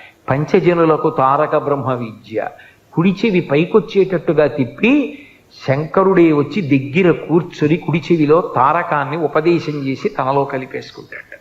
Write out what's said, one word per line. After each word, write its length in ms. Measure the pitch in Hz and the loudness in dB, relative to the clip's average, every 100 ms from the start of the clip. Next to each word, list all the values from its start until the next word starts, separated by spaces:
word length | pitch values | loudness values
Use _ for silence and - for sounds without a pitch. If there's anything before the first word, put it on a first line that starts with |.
| - _ - | -20 _ -4
పంచజనులకు 800 | 131 151 196 165 170 165 151 156 | -2 0 2 2 4 2 2 0
తారక 480 | 147 131 143 151 151 | 0 2 2 0 -2
బ్రహ్మ 360 | 139 139 131 | -2 -2 -2
విద్య." 540 | 123 117 104 - 110 - - - _ _ | -6 -6 -12 -10 -8 -8 -10 -20 _ _
కుడి 220 | - 180 185 233 | 0 0 2 0
చెవి 160 | 185 | 0
పైకొచ్చేటట్టుగా 1040 | 147 143 175 220 - 196 185 180 - 151 147 | 0 0 2 0 2 0 0 0 0 2 2
తిప్పి 760 | - 123 - 214 294 233 - - _ _ - - | 0 -6 0 2 2 0 -8 -20 _ _ -8 -4
శంకరుడే 640 | 135 156 - 190 185 165 | -2 -2 0 2 4 4
వచ్చి 300 | 147 143 214 | 4 0 -4
దగ్గర 500 | 151 139 127 143 180 | 0 0 0 2 2
కూర్చొని 680 | - - 170 - - 151 156 | 2 0 -2 -2 -2 0 0
కుడి 240 | - 156 - | -2 -4 0
చెవిలో 420 | 170 147 160 - - | 2 4 2 2 0
తారకాన్ని 640 | 131 160 170 147 139 156 | 2 2 -2 -4 -4 -4
ఉపదేశం 560 | 151 160 156 170 - | -2 0 0 0 -2
చేసి 360 | 151 135 131 - | -6 -6 -4 -4
తనలో 360 | - 131 139 139 | -4 -2 -2 -2
కలిపేసుకుంటాడు. 920 | 135 131 - - - - - - - | -6 -8 -12 -12 -18 -18 -18 -18 -20